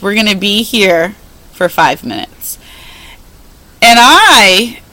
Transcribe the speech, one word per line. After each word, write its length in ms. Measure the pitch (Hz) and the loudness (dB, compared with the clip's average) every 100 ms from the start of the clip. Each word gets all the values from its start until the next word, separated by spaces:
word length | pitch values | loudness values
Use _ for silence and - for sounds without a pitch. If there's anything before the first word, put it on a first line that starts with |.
We're 140 | 190 | -4
gonna 200 | 214 214 | -2 -2
be 280 | 190 202 208 | -2 -2 -4
here 520 | 226 233 190 170 175 - - - - | -2 -2 0 0 -2 -8 -20 -20 -20
for 180 | - 175 | -6 -4
five 340 | - 156 139 | 0 -2 -2
minutes. 540 | - 117 - - - - - - - - - - - - - - _ - | -8 -10 -12 -16 -16 -16 -20 -20 -20 -20 -20 -20 -20 -20 -20 -20 _ -2
And 180 | 233 233 | 2 4
I 800 | 247 339 427 277 202 185 233 233 - | 4 4 4 4 2 0 -2 -10 -20